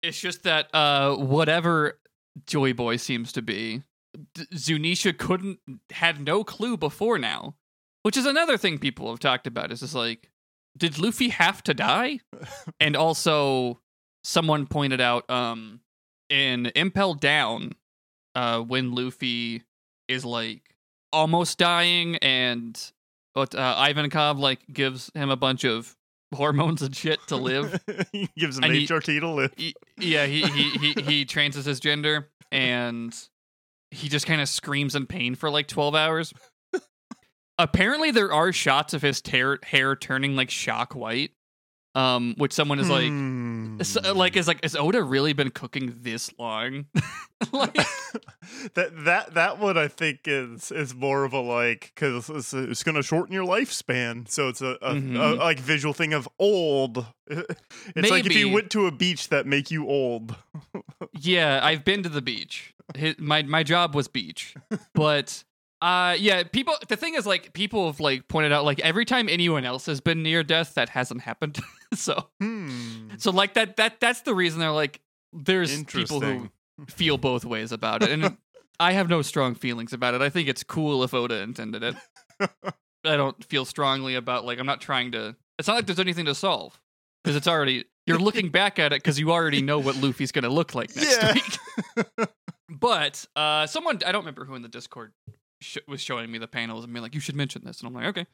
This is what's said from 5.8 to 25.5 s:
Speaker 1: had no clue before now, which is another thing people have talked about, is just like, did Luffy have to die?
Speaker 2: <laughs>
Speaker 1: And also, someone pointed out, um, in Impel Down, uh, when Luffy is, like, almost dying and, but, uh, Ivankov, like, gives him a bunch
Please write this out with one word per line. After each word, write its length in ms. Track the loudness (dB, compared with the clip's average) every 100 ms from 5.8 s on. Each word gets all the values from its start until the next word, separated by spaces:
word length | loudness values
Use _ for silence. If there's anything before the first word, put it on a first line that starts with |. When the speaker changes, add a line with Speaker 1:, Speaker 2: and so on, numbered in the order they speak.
| _
Speaker 1:
had 340 | 0 0 0
no 180 | 0 0
clue 340 | -2 -6 -4 -2
before 400 | -2 -2 0 0
now, 360 | -2 -6 -10 -16 _ _ _ _
which 120 | 0 2
is 80 | 2
another 300 | 2 2 2
thing 220 | 2 0
people 300 | -4 -4 -8
have 100 | -2
talked 260 | 0 0 -2
about, 240 | -6 -8
is 100 | -8
just 140 | -6
like, 360 | -4 -4 -4 _ _ _ _ _ -2
did 220 | -2 2
Luffy 300 | 0 2 0
have 340 | 4 2 2
to 100 | -2
die? 460 | 0 2 2 0 -6 _
Speaker 2:
<laughs> 80 | -20 -18 -16 -16 0
Speaker 1:
And 160 | 2 4
also, 840 | 2 4 2 4 4 2 0 -4 _ _ _ _
someone 420 | -2 0 2 0 0
pointed 340 | -2 0 2
out, 280 | 2 2 0
um, 500 | -2 -2 -6 -12 -20 _ _ _ _ _
in 420 | 2 2 0 0
Impel 400 | 2 0 2 0
Down, 580 | 2 2 2 2 -2 -8 -14 _ _ _ _ _
uh, 260 | -4 0 -2
when 320 | -2 -2 -2
Luffy 680 | -2 -4 -4 -4 -4 -4 -8 -12 _ _ _ _
is, 160 | -6
like, 500 | -4 -4 -4 -8 _ _ _ _ _
almost 460 | 2 4 4 2 4
dying 580 | 4 6 6 4 2 2
and, 760 | 4 4 2 0 -6 -10 -14 _ _ _ _
but, 200 | -2 -2
uh, 220 | 0 0 4
Ivankov, 640 | 4 4 0 2 2 2
like, 220 | 0 0 -6
gives 380 | -2 -2 -2 -10
him 160 | -4 -2
a 60 | 0
bunch 280 | 0